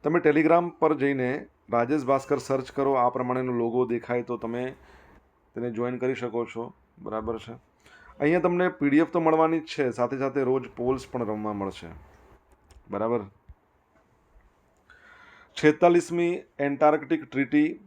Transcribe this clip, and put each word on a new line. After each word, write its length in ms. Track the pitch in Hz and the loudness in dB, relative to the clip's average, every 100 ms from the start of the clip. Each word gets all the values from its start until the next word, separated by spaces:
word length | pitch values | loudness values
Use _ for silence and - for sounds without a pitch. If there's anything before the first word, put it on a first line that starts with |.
તમે 160 | 151 165 | 0 2
Telegram 500 | 151 147 151 135 170 - | 4 4 4 4 2 0
પર 140 | 160 | 0
જઈને 540 | 151 139 139 127 143 147 _ - | 2 0 0 -2 -4 -8 _ -4
રાજેશ 340 | 117 120 151 | -2 0 0
ભાસ્કર 340 | 127 135 - 143 | 0 0 0 -4
સર્ચ 340 | - 135 127 | -2 -4 -4
કરો, 220 | - 135 | -4 0
આ 160 | 135 123 | 2 2
પ્રમાણેનો 420 | 123 123 127 127 | 0 -4 -2 -2
લોગો 340 | 123 117 120 123 | -2 -2 0 0
દેખાય 380 | 120 - 123 | -2 -2 -4
તો 140 | 120 120 | -2 -8
તમે 380 | 113 120 127 131 - - - - _ _ _ - | -6 -6 -8 -10 -20 -20 -20 -20 _ _ _ -8
તેને 160 | 120 | -8
જોઈન 260 | 110 120 127 | -4 -4 -2
કરી 180 | 127 131 | -4 -4
શકો 300 | 123 113 117 | -4 -4 -6
છો. 280 | 113 120 - _ _ | -8 -12 -14 _ _
બરાબર 380 | 107 110 110 113 | -8 -8 -6 -8
છે? 160 | - 117 _ _ _ - - - | -10 -18 _ _ _ -20 -20 -2
અહીંયા 200 | 147 175 | 2 2
તમને 300 | 175 175 180 | 2 2 0
પી 200 | 180 143 | 2 2
ડી 80 | 143 | 4
એફ 140 | 160 | 4
તો 80 | 175 | 2
મળવાની 400 | 160 160 160 165 | 4 4 4 2
જ 60 | 156 | -4
છે, 260 | - 131 | -2 -2
સાથે 260 | 117 120 131 | 0 -2 0
સાથે 260 | 135 135 | -2 0
રોજ 260 | 127 131 120 | 2 0 -2
પોલ્સ 400 | - 123 131 - | -4 -2 -2 -4
પણ 120 | 123 | -6
રમવા 300 | 110 107 107 | -4 -4 -4
મળશે. 340 | 104 98 90 85 80 - - _ - _ _ _ - - | -4 -6 -8 -16 -18 -20 -20 _ -20 _ _ _ -20 -10
બરાબર? 340 | 98 113 117 98 _ _ - _ _ _ _ _ _ _ _ _ _ _ _ _ - - - - - - - | -4 -2 -2 -4 _ _ -20 _ _ _ _ _ _ _ _ _ _ _ _ _ -20 -20 -20 -20 -20 -18 2
છેતાલીસમી 800 | 151 151 175 175 165 170 170 180 - - | 2 6 4 4 2 -2 -2 -2 -10 -4
એન્ટાર્કટિક 720 | 143 139 151 151 139 160 147 | -4 2 4 2 0 -4 -4
ટ્રીટી 480 | 135 131 147 151 - | -4 0 2 2 -2